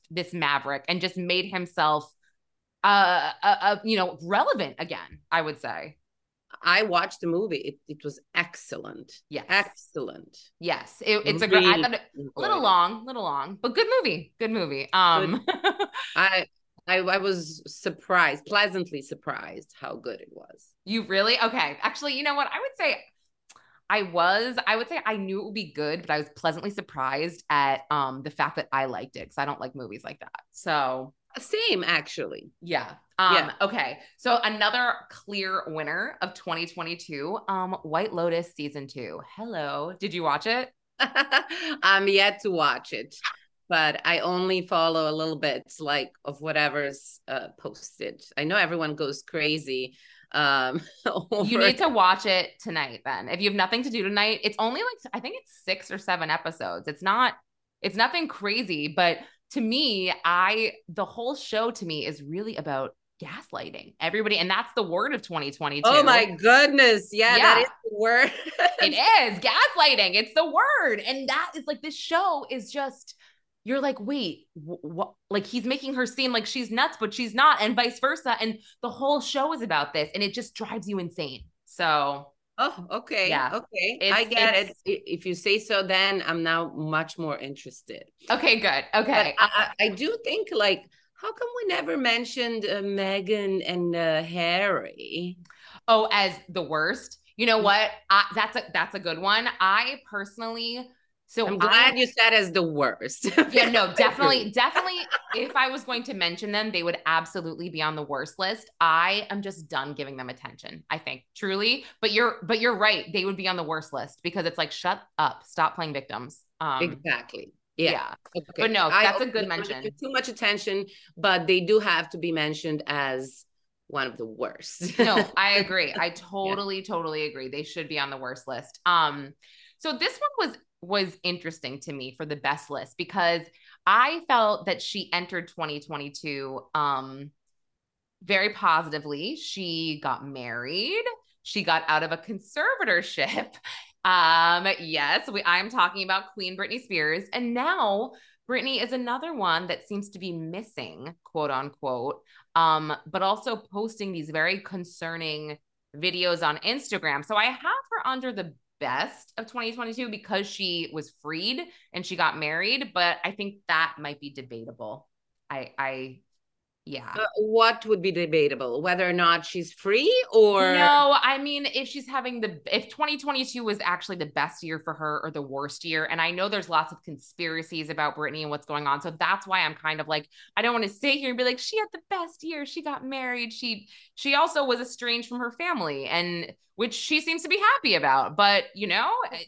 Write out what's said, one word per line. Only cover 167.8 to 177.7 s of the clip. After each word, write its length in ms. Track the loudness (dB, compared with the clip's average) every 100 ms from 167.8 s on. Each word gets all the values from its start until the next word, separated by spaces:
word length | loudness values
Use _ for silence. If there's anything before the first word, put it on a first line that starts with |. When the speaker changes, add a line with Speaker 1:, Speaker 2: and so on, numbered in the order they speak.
| 0
Speaker 2:
would 160 | 0
be 100 | 0
debatable? 720 | 0 2 4 2 0 -4 -2
Whether 260 | 0 2 2
or 40 |
not 320 | 4 4 4 0
she's 260 | -8 -10
free 400 | -6 0 2 4 2 6
or 420 | 8 8 8 6
Speaker 1:
No, 420 | 6 8 8 8 6
I 200 | 4 0
mean, 260 | -2 -4
if 240 | -4 -4 -6
she's 180 | -10 -6
having 360 | -6 -4 -4
the, 180 | -6 -6 -2
if 200 | -2 -2
twenty 260 | -4 -4 -2
twenty-two 480 | -4 -2 -4 -4
was 140 | -4 -2
actually 360 | -2 -2 -4 -8
the 100 | -4
best 360 | -2 -2 -4
year 160 | -10 -8
for 140 | -8
her 300 | -6 -4 -4
or 60 | -6
the 100 | -8
worst 460 | -8 -8 -8 -8 -4
year, 180 | -2
and 160 | -2 0
I 100 | 0
know 200 | 0 -2
there's 180 | -2 0
lots 240 | 0 0
of 100 | -8
conspiracies 880 | -16 -16 -14 -8 -6 -4 -6